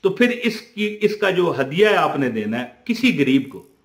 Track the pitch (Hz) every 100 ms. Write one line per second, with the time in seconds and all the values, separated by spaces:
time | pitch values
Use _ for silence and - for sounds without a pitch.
0 | 196 180 247 240 240 - - 202 214 208
1 | 208 208 196 175 170 139 131 160 214 190
2 | 151 143 127 110 107 117 123 - - 226
3 | 254 160 131 135 - - - _